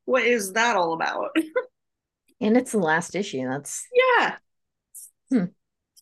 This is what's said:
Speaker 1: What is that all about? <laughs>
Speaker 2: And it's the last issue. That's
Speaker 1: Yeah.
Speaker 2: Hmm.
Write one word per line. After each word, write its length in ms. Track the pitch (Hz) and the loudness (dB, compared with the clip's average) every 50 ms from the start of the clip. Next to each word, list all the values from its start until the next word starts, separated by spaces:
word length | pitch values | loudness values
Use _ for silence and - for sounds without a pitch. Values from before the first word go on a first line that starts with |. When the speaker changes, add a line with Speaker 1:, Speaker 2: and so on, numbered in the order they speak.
| _ | _
Speaker 1:
What 180 | - 247 262 226 | 0 0 2 2
is 300 | 240 240 233 196 190 185 | 2 2 2 0 -2 0
that 220 | 226 226 240 233 196 | 0 2 2 2 2
all 160 | 175 165 165 | 0 0 0
about? 420 | 160 156 - - - - - - | -2 -2 -4 -2 -4 -6 -2 -2
<laughs> 60 | 320 330 - - 508 508 - _ _ _ _ _ _ _ _ _ _ _ _ _ _ | -4 -4 -2 -4 -6 -6 -6 _ _ _ _ _ _ _ _ _ _ _ _ _ _
Speaker 2:
And 140 | - 214 220 | 0 2 2
it's 160 | 254 262 - | 2 2 0
the 60 | - 214 | -2 0
last 380 | 180 156 156 165 170 - - 175 | 0 2 0 0 -2 -4 -6 -6
issue. 280 | 208 202 - 131 127 | -6 -6 -6 -6 -6
That's 400 | 127 131 143 143 - - - - - 494 | -6 -6 -8 -8 -10 -12 -12 -12 0 2
Speaker 1:
Yeah. 420 | 494 523 508 494 453 277 - - - _ _ _ _ _ _ _ _ _ _ - - - - _ _ _ _ | 2 4 4 4 4 2 0 -2 -8 _ _ _ _ _ _ _ _ _ _ -20 -20 -20 -20 _ _ _ _
Speaker 2:
Hmm. 160 | 277 240 180 180 - _ _ _ _ _ _ _ _ - | 0 0 0 -2 -6 _ _ _ _ _ _ _ _ -20